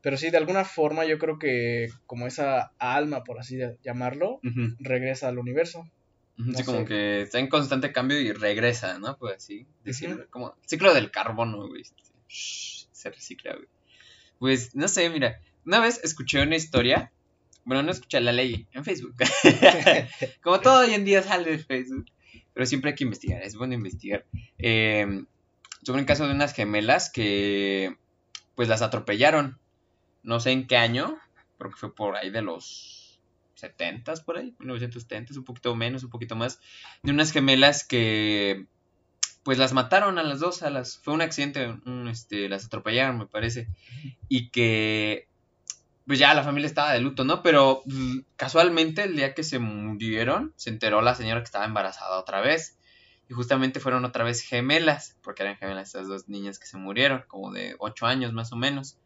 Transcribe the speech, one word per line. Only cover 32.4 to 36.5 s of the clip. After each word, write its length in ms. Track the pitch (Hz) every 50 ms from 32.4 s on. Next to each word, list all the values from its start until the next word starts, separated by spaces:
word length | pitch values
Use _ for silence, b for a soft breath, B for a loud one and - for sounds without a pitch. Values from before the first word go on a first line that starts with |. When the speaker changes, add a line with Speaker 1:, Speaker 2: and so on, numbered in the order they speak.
Speaker 2:
los 800 | 107 95 82 87 - - - - - - - - - - _ _ _ _ _ _ _ _ _
setentas, 680 | - - - _ _ 85 85 - - - - 160 160
por 160 | - - 165
ahí, 180 | 175 254 247 -
mil 100 | _ - 127
novecientos 340 | 127 117 120 120 120 123 117
setentas, 340 | _ - 107 120 120 139
un 60 | 139 127
poquito 320 | - 120 120 - 123 117
menos, 280 | 113 117 120 131 131 127
un 60 | 120
poquito 260 | 120 117 117 110 113
más, 240 | 110 117 -